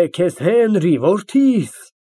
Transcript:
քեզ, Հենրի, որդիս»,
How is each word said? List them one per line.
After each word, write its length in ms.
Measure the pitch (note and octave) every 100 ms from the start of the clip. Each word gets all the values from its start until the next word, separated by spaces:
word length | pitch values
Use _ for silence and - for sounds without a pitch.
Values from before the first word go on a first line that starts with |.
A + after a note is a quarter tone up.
| E3
քեզ, 280 | - F3 -
Հենրի, 580 | D#3 A#3 A3 G#3 E3+ C3+
որդիս», 760 | C#3+ G3+ - C4+ C4+ A#3 B2+ - - _